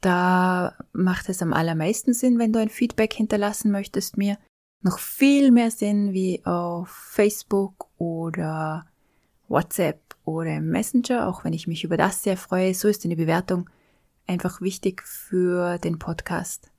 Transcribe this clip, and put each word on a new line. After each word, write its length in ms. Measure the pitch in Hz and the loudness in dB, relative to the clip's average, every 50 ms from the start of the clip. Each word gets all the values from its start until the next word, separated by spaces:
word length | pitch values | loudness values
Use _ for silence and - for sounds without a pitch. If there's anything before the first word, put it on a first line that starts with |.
Da 760 | - 190 180 180 180 180 180 180 180 185 185 180 180 - - _ - _ _ | 2 2 2 4 4 4 4 4 4 4 2 2 0 -2 -4 _ -20 _ _
macht 360 | - 185 185 185 - - - | 0 2 2 2 0 -4 -6
es 140 | 185 - 175 | -4 -2 -2
am 100 | 165 - | 0 0
allermeisten 600 | - 160 165 165 160 156 170 226 - - - 240 | 0 0 0 0 0 0 0 -2 0 0 0 0
Sinn, 260 | 233 - 254 240 233 | 2 4 4 4 4
wenn 140 | 233 220 214 | 4 2 2
du 60 | 226 | 2
ein 100 | 220 220 | 0 0
Feedback 440 | - - 247 233 - - 220 214 - | 0 0 -2 -2 2 0 0 0 2
hinterlassen 560 | - 220 214 - 208 202 208 208 - - 214 | -2 0 0 2 0 0 0 -2 0 0 0
möchtest 460 | 202 196 202 - - 190 190 - - | 0 0 -4 -4 -4 -4 -6 -4 -4
mir. 220 | - 202 202 202 - _ _ _ _ _ _ _ _ - | -2 0 0 -2 -4 _ _ _ _ _ _ _ _ -2
Noch 160 | 185 - - | -2 -2 -2
viel 520 | - - - - 269 277 277 285 277 269 | -8 -8 0 4 4 6 6 8 8 8
mehr 200 | 240 240 233 233 | 8 6 6 2
Sinn 420 | 226 - 214 202 208 208 202 202 190 | 0 0 0 0 2 2 0 0 0
wie 320 | 190 185 185 180 - _ | 0 0 0 -2 -2 _
auf 440 | - 175 175 175 175 175 170 180 - | -2 -2 -2 -2 -4 -4 -6 -8 -10
Facebook 1000 | - - - - - - 208 214 208 - - _ - 196 196 190 - _ - _ _ _ | -14 -20 -18 -6 2 4 4 4 2 -2 -6 _ 0 0 0 -2 -6 _ -20 _ _ _
oder 880 | 170 170 165 165 165 165 160 180 170 156 160 156 156 156 156 170 - _ _ _ _ _ _ _ _ _ _ _ _ _ | -6 -4 -4 -4 -6 -6 -4 -4 -4 -4 -4 -4 -4 -4 -4 -8 -10 _ _ _ _ _ _ _ _ _ _ _ _ _
WhatsApp 680 | - 147 165 - - - 180 151 156 _ _ _ - _ _ | -2 -2 0 -2 -2 -2 0 0 -2 _ _ _ -20 _ _
oder 320 | - 160 160 165 160 156 | -6 -4 -4 -4 -4 -4
im 140 | 151 156 160 | -2 -2 -2
Messenger, 580 | 165 180 220 - - 247 240 - 254 240 - 190 | -2 -2 -2 0 0 0 0 2 0 0 0 -2
auch 160 | 175 - - | -4 -4 -6
wenn 80 | 175 160 | -6 -6
ich 140 | 160 - | -4 -6
mich 180 | - 165 160 - | -6 -6 -6 -4
über 120 | 165 170 | -4 0
das 260 | 156 156 190 196 - - | 2 2 0 0 -2 -2
sehr 140 | 202 190 | -2 -2
freue. 360 | 185 - - - 185 185 185 185 | -2 -4 -4 -2 0 0 0 0
So 160 | 185 - 208 | 0 0 0
ist 160 | 208 208 - | 0 0 -2
eine 120 | 180 170 | -4 -2
Bewertung 520 | 160 165 160 165 170 180 - 180 175 175 - _ _ _ _ _ _ _ _ _ _ _ | 0 0 0 0 0 0 -2 -2 -4 -4 -8 _ _ _ _ _ _ _ _ _ _ _
einfach 340 | - 180 180 - 180 - - | -6 -6 -4 -4 -6 -6 -4
wichtig 420 | 180 190 185 - - 196 185 190 - | -6 -6 -6 -2 -4 -4 -4 -4 -14
für 760 | - - - - - - 185 180 180 180 180 175 175 175 170 | -14 -16 -16 -10 -4 0 0 2 2 2 0 0 -2 -2 -4
den 200 | - 170 165 160 | -4 -4 -4 -4
Podcast 720 | - - 165 160 - - 175 170 175 - - - - _ _ | -4 -8 -8 -8 -6 -6 -4 -4 -4 -6 -10 -14 -16 _ _